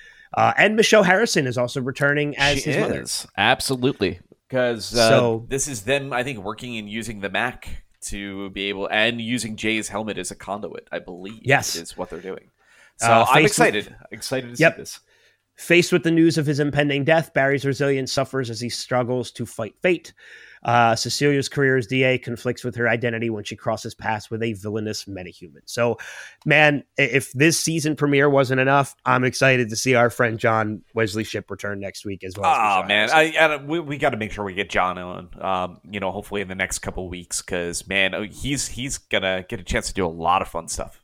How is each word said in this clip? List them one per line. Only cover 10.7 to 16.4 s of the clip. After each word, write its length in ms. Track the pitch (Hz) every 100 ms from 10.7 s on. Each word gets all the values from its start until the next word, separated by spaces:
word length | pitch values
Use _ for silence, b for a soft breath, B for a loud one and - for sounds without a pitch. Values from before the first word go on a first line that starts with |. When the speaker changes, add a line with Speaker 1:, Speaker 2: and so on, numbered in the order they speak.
| - -
Speaker 2:
I 80 | 87
believe, 420 | 92 90 95 113
Speaker 1:
Yes. 320 | 123 135 - 85
Speaker 2:
is 220 | 85 -
what 120 | 90
they're 100 | 82
doing. 300 | 92 - _ _ b b b b
So 100 | 117
Speaker 1:
Uh, 140 | 113 113
Speaker 2:
I'm 140 | 143
Speaker 1:
faced 160 | 156 -
with 80 | 165 104
Speaker 2:
excited. 200 | 92 - -
Excited 440 | 110 - 131 120 123
to 60 |
Speaker 1:
Yep. 140 | 160 -
Speaker 2:
see 60 |
this. 180 | - - _ _ _ _ _ -
Speaker 1:
Faced 360 | - 175 165
with 120 | 175
the 80 | 170
news 260 | 165 165
of 80 | 160